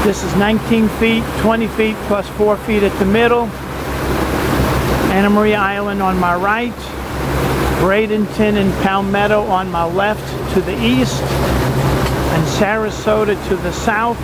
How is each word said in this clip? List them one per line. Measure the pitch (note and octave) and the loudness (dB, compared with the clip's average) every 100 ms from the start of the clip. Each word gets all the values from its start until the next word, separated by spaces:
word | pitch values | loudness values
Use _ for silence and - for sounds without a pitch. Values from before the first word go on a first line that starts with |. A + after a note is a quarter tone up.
This | A3 F#3 | 0 -2
is | F3+ E3+ | -2 2
nineteen | G#3 A3 - A3+ G#3+ | 2 2 2 2 2
feet, | - A3+ A3+ A3+ - | 2 2 2 0 0
twenty | G#3+ A3+ A3 | 2 2 0
feet | - A3 G#3 - | 0 -2 -2 -2
plus | G3+ F#3+ | -2 -2
four | - G#3 G3+ | 0 2 2
feet | - G#3+ | 0 2
at | G3 - | 2 2
the | |
middle. | F#3+ G#3+ A#3+ A#3+ A3+ - - - - - - - - - - - - - - - - | 2 4 4 2 0 -6 -8 -8 -6 -4 -2 -2 0 -2 0 0 2 0 0 0 2
Anna | F#3+ G3+ | 2 4
Maria | G#3 G#3+ G#3 | 4 2 2
Island | G3 G3+ G3+ G3 | 0 -2 -4 -2
on | F#3+ F#3 | 0 0
my | F3 | 0
right. | F3 G3 A3 A#3+ - - - - - C3+ C#3 - C2+ C#2 - | 0 0 0 -2 -6 -10 -10 -8 -6 -2 -2 0 0 0 2
Bradenton | E3+ G3+ A3 G#3+ G#3 - G#3+ G#3 | 2 2 2 0 -2 0 2 2
and | G3 - | 0 0
Palmetto | G3 G3 G3 G3+ G#3 G#3+ | 0 0 0 0 2 2
on | G#3 F#3 F#3+ | 2 0 0
my | F3 | -2
left | E3+ F3+ G3+ G#3+ - - - | -2 0 -2 -2 -6 -6 -2
to | G3 | -2
the | E3+ G3+ | 0 -2
east. | A3+ B3+ B3 - | 0 2 0 -2
And | - - - - - - - - - - - D#3+ D#3 | -2 0 0 0 0 0 0 0 0 -2 0 0 0
Sarasota | - G3+ A3 G#3+ - A3 G#3+ G#3+ G3 - | 0 0 0 -2 -4 -2 0 0 -2 -2
to | F#3 | -2
the | F3 | -2
south. | E3+ - G#3 A#3+ A#3 | -4 -2 0 0 -2